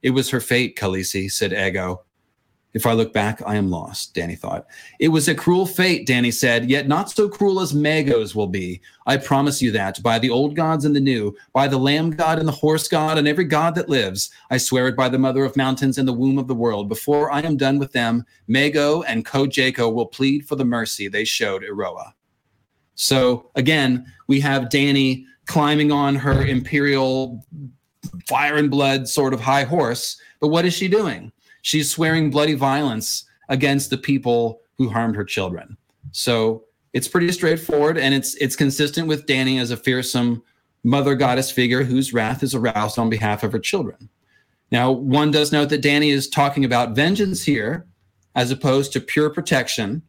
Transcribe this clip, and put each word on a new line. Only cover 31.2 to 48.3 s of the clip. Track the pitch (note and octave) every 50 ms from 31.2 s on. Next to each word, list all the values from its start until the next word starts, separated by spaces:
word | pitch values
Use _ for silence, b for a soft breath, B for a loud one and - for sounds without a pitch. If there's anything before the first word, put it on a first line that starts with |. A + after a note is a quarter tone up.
| E2 - - b b b b b b
She's | - - D#3 D3 C#3+
swearing | - - D#3+ D#3+ D#3+ D#3+ D#3 D3
bloody | C3 C#3+ D3 D#3 D#3
violence | C3 C3 C3+ C3+ C#3+ D3+ C3+ A2+ A2 A2+ - - - - b b b b b
against | C3+ C3 C3+ C#3+ C#3 - - -
the | - C3+
people | - - C#3+ C3+ - B2+ A#2+ A#2 A#2 A2+ A2+ - _ _ _ _
who | C3 A#2
harmed | G#2 A#2 A#2 A2+ G#2+
her | G2+ G2+
children. | - - - F#2+ F#2 F2+ F2 F#2+ - A2 - _ _ _ _ - - -
So | - - - A#2+ A2+ A2 A2+ A2 A2+ - _ _ _ _ _ _
it's | C3 C3 -
pretty | - F3+ F3 E3+ F3+
straightforward, | F3+ F#3 D#3+ E3 D#3+ D#3+ - - D3 D3 D3+ E3 D#3+
and | C3+ C3+ C#3
it's, | C3+ B2+ - -
it's | - D3 C#3 -
consistent | - D3+ C#3 C3+ - D3 C#3+ C#3+ - E3 D#3+
with | D#3 D3 D3
Dany | - C#3 C3 C3 C3 C3 C3
as | B2 A#2
a | B2
fearsome | A2+ - - B2+ B2+ B2 B2+ - C3 A#2+ A#2+ A#2+ A#2 _ _ _ _ _ _ _ _ _
mother | A#2+ C3 C#3+ C#3 C#3+ C#3
goddess | B2+ C#3+ B2+ B2 C3 C3 -
figure | - - B2 A#2+ B2 B2+ C#3
whose | B2+ B2 C3 C3+ C3 A#2
wrath | A#2+ A2 A2 B2+ C3+ -
is | C3 C#3
aroused | B2+ A2+ A#2+ G#2+ G#2 G#2+ G#2+ - -
on | A#2 A2+
behalf | A2+ G#2+ A2 G#2+ G#2 G#2 -
of | G#2+ -
her | A2+
children. | - - - G3 D3+ G2+ - _ - - _ _ _ _ _ _ _ _ _ _ _ _
Now, | - A#2+ B2 C3 C3
one | A#2+ C3+ C#3 B2+ D3 D3+ D3+
does | D3 D3+ D3 D3 D3
note | D3+ D3 C#3+
that | D3+ D3 C3+
Dany | D3 C#3+ D3 D3+ D3+ C#3+
is | C#3 C3 -
talking | - D3+ C#3+ C#3 C#3+ C#3+ C#3
about | B2 B2 A#2+ B2 A#2+ A2
vengeance | A#2+ D3 E3+ G3 G#3 G#3 F#3+ F#3+ - -
here | - C#3+ A#2 G#2 A2 D3+ E3+ E3+ _ _ _ _ _ _ _ _ _